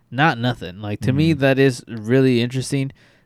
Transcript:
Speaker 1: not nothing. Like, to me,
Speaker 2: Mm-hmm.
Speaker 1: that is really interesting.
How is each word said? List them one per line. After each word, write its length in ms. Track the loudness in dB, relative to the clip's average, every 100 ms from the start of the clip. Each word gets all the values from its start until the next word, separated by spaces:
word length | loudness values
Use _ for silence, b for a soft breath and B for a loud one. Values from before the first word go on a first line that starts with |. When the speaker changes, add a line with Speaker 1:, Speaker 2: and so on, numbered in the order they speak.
| b
Speaker 1:
not 280 | 0 0 0
nothing. 420 | -2 -4 -8 -10
Like, 200 | -8 -4
to 100 | -2
me, 180 | 0 2
Speaker 2:
Mm-hmm. 100 | 2
Speaker 1:
that 180 | 2 4
is 240 | 2 0 -10
really 540 | -10 0 4 4 2
interesting. 500 | 0 -4 -4 -4 -6 b b b